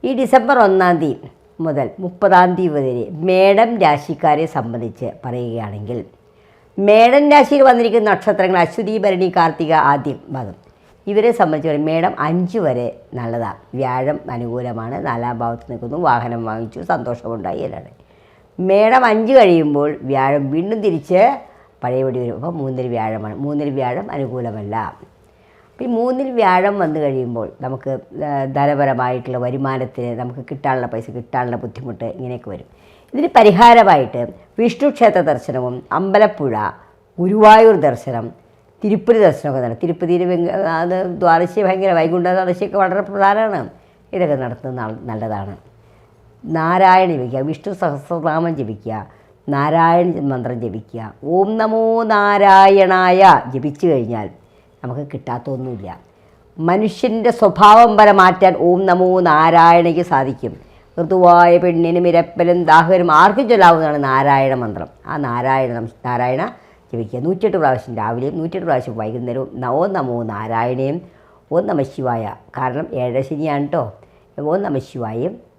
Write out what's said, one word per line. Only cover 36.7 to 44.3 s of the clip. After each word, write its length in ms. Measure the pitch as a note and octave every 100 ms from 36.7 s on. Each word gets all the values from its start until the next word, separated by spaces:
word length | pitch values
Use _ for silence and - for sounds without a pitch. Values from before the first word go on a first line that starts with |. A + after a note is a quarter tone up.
| - _ _ _ -
ഗുരുവായൂർ 560 | F3+ G#3+ G#3+ A3 A3+ G3+
ദർശനം, 540 | C#3+ A#2+ - A#2+ A2+ - _ _ _ _
തിരുപ്പതി 340 | G#3 G3+ - A3+
ദർശനമൊക്കെ 420 | G3 D3 D3 C3
നടത്തും. 200 | B2 A2+
തിരുപ്പതിയിൽ 420 | F3 E3 E3+ F3
വെങ്ക-, 260 | F3+ F3+ E3+
അത് 680 | - E3 D#3+ F3 F#3 F3+ E3+
ദ്വാദശി 420 | F3 E3 F3 F3+
ഭയങ്കര, 320 | F#3+ F#3+ F#3+
വൈകുണ്ഠ 340 | E3+ D#3+ F3 F3
ദ്വാദശിയൊക്കെ 520 | F#3 F#3 F3+ G3 G3+
വളരെ 220 | F#3 F#3
പ്രധാനമാണ്. 680 | G3 G3 G3 G#3 A3 F#3+ A#2+ - _ _ _
ഇതൊക്കെ 240 | F#3+ F3